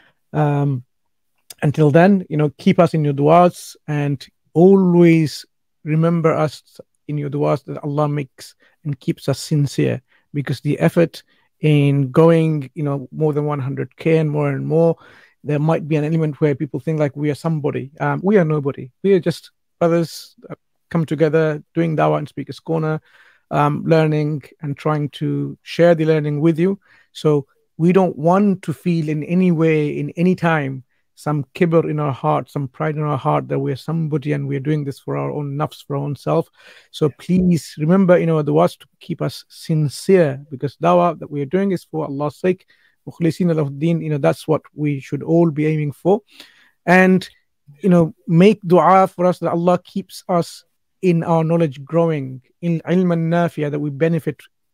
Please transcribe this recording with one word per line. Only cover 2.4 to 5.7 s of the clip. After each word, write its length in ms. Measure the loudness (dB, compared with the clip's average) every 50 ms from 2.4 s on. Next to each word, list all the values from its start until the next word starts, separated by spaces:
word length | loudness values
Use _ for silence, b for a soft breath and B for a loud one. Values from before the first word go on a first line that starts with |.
| -2 -2 -2 -2
keep 180 | 0 2 4 4
us 160 | 4 2 2
in 100 | 0 -2
your 120 | -2 0
du'as 600 | 2 4 6 6 6 6 4 2 -2 -18 -20 -20 _ _ -6
and 360 | -6 -4 -2 -4 -4 -6 -8 -16 _ _ _ _ 2
always 880 | 4 6 6 6 6 4 4 4 6 6 6 6 4 2 0 -4 -8 -18 _ _ _ _ _